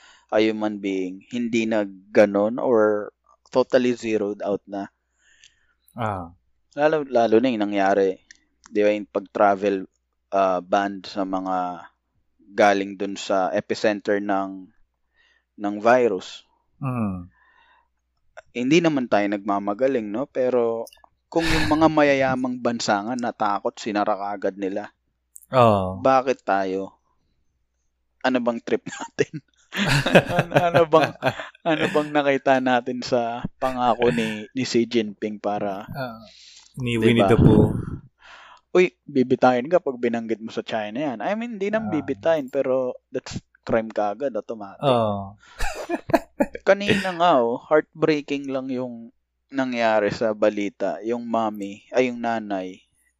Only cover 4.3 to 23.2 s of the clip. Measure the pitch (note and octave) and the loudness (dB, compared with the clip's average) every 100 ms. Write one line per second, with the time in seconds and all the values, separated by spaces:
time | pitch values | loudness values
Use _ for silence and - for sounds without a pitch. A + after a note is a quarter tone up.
4.3 | G2+ F#2 G2 - G2 G2 _ _ _ _ | -4 -4 -4 -6 -10 -10 _ _ _ _
5.3 | _ - _ _ _ _ - A2 F#2+ E2+ | _ -20 _ _ _ _ -8 -6 -6 -10
6.3 | F2+ _ _ _ C#3+ D3+ D#3 C3+ A#2 A2+ | -18 _ _ _ 0 2 2 2 2 4
7.3 | A2 B2+ A2 G2+ G2+ G2 G2 F#2+ F#2 - | 4 4 0 -2 2 2 4 2 0 -10
8.3 | _ _ _ - G#2 G#2 G#2+ G2+ G2+ G2 | _ _ _ -6 2 2 2 -2 -8 -4
9.3 | - G2+ G2 G3+ F#2+ F#2 _ _ _ _ | 4 4 4 0 -2 -4 _ _ _ _
10.3 | G2 F#2+ F2+ F2 G2+ G2+ G2 - G#2+ F#2+ | 0 2 0 0 0 0 -4 -10 -8 -4
11.3 | F#2 F#2 F#2 F2+ E2+ - _ _ _ _ | -4 -2 -4 -4 -8 -16 _ _ _ _
12.3 | _ _ G#2 G#2 G2+ G2 G2 G2+ G2 - | _ _ 2 4 4 -2 -6 -8 -6 -2
13.3 | G2 F#2 G#2 - G#2+ A2 G#2 A2 G2+ G2+ | 0 0 -2 -4 -2 -2 -2 -2 -2 -2
14.3 | G2 G2 F#2+ F#2 _ _ _ _ _ _ | -4 -4 -10 -18 _ _ _ _ _ _
15.3 | _ _ - G#2 G#2 A2+ B2+ A#2 F#2 - | _ _ -10 -8 0 4 4 4 0 -8
16.3 | - _ _ _ _ C3+ B2 G#2+ F#2 F2+ | -18 _ _ _ _ -6 -4 -4 -6 -12
17.3 | _ _ _ _ _ _ _ _ _ _ | _ _ _ _ _ _ _ _ _ _
18.3 | - - A#2+ B2+ E3 E3 C#3+ A#2+ G#2 G2+ | -20 -14 -6 2 4 4 0 0 0 0
19.3 | G2+ G2+ G2+ G2+ G2+ C3+ B2+ G#2+ G2+ - | -2 -2 -2 -2 -2 0 0 -2 -6 -6
20.3 | C#3 B2+ B2 A#2 A2+ A2+ - _ _ _ | -2 0 2 0 -2 -8 -16 _ _ _
21.3 | E3 E3 D#3+ D3+ D3+ D#3+ D#3 D3 C3+ C3 | -2 2 2 2 4 4 4 4 4 2
22.3 | B2+ B2+ B2+ A#2+ A#2 - G2+ G#2+ B2 | 0 -4 -4 -4 -2 0 0 -2 -6